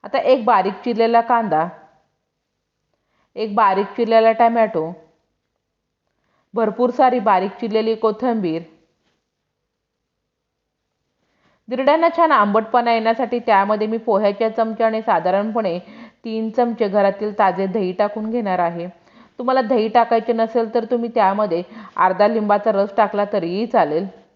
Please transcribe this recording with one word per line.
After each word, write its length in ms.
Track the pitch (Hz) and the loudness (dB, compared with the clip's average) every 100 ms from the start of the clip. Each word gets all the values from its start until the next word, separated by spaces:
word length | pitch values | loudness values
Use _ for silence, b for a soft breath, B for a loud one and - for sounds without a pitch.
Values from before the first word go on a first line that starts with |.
आता 140 | 208 269 | -4 -2
एक 260 | - 262 | 2 2
बारीक 380 | 226 208 185 196 | 4 2 2 -4
चिरलेला 360 | 240 220 226 233 | -6 0 2 2
कांदा, 460 | 233 240 214 156 175 - - _ _ _ _ _ _ _ _ _ _ _ _ _ _ - | 2 0 0 -2 -2 -8 -20 _ _ _ _ _ _ _ _ _ _ _ _ _ _ -8
एक 180 | 220 | -4
बारीक 320 | 202 208 190 202 - | 2 2 2 -2 -2
चिरलेला 360 | 226 226 220 | 2 4 4
टोमॅटो, 600 | 226 233 233 214 165 160 180 _ _ _ _ _ _ _ _ _ _ _ _ _ _ _ | 4 2 2 0 0 -6 -10 _ _ _ _ _ _ _ _ _ _ _ _ _ _ _
भरपूर 360 | 208 220 220 247 | -2 -2 0 -2
सारी 280 | 247 262 254 | 2 2 2
बारीक 300 | 214 185 196 - | 2 2 0 -6
चिरलेली 340 | 226 220 220 | -4 -2 -2
कोथिंबीर. 680 | 220 220 214 254 226 180 160 170 _ _ _ _ _ _ _ _ _ _ _ _ _ _ _ _ _ _ _ _ _ _ _ _ _ _ _ _ _ - | 0 -2 -2 -4 -2 -2 -4 -8 _ _ _ _ _ _ _ _ _ _ _ _ _ _ _ _ _ _ _ _ _ _ _ _ _ _ _ _ _ -8
धिरड्यांना 400 | 254 269 320 330 339 | 0 2 4 2 2
छान 160 | 320 | 2
आंबटपणा 600 | 262 208 214 220 247 233 | 4 4 2 2 0 2
येण्यासाठी 460 | 233 220 226 233 240 | 0 0 -2 -2 -4
त्यामध्ये 480 | 233 196 202 214 214 | 2 2 2 0 -2
मी 120 | 226 | -4
पोह्याच्या 500 | 226 202 208 202 220 | 0 0 0 0 -2
चमच्याने 520 | 220 220 220 226 220 | 0 -4 0 -2 0
साधारणपणे 760 | 220 180 180 196 214 220 202 175 185 220 233 _ | 0 0 2 0 -2 -4 -4 -6 -10 -20 -20 _
तीन 260 | 233 220 220 | -8 -6 -4
चमचे 380 | 220 240 226 208 | -2 -2 0 0
घरातील 500 | 208 196 196 214 208 | 2 0 0 -8 0
ताजे 280 | 196 180 190 | 0 0 -4
दही 260 | 214 185 | -2 -4
टाकून 380 | 180 208 208 214 | -2 -4 -2 -6
घेणार 280 | 240 202 180 | -4 -2 -2
आहे. 280 | 170 170 175 - b b b - | -2 -4 -12 -14 b b b -6
तुम्हाला 220 | 247 262 | -2 0
दही 260 | 220 247 220 | 0 0 2
टाकायचे 440 | 240 233 226 226 | 0 2 0 0
नसेल 400 | 226 226 240 226 | -2 0 -2 -2
तर 100 | 240 | -4
तुम्ही 240 | 226 240 233 | -2 -4 -2
त्यामध्ये 480 | 233 190 202 214 165 180 B 202 - | 0 0 0 -2 -2 -6 B -12 0
अर्धा 300 | 185 185 208 | 0 4 2
लिंबाचा 440 | 226 208 208 220 | 2 0 0 2
रस 220 | 196 196 214 | 0 0 0
टाकला 280 | 208 202 202 | 0 0 -2
तरीही 340 | 208 170 185 240 | -2 -2 -4 0
चालेल. 400 | 240 151 156 196 - _ | 2 2 0 -4 -12 _